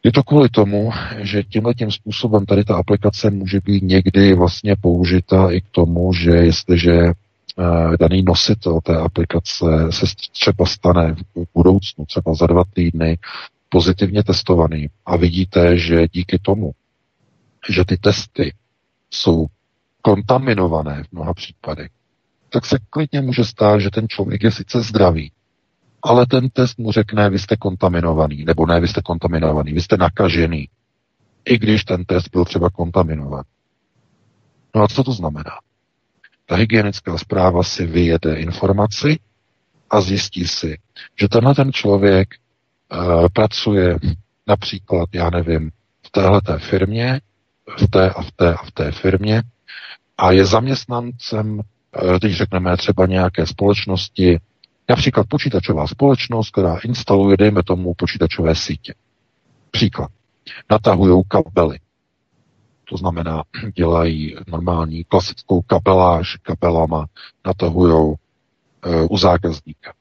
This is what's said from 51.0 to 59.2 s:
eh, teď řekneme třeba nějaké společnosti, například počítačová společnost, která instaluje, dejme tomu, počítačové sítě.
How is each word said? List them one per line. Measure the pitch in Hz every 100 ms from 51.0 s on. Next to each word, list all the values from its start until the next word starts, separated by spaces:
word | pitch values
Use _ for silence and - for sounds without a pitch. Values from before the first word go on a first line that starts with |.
| 120 123 - 110 107 104
eh, | 104 _ _ - 92 90
teď | 107
řekneme | 87 92 92 90 87
třeba | - 95 92
nějaké | 92 92 90 82
společnosti, | - 101 101 - 95 - - 90 82 _ _ _ _ -
například | 165 - - 113
počítačová | 151 139 92 - 78 73
společnost, | - 139 131 - 117 107
která | - 92 82
instaluje, | 117 - - 98 98 95
dejme | 104 101
tomu, | 90 90 90
počítačové | 87 87 101 82 - 82
sítě. | 80 - 76 - - _ _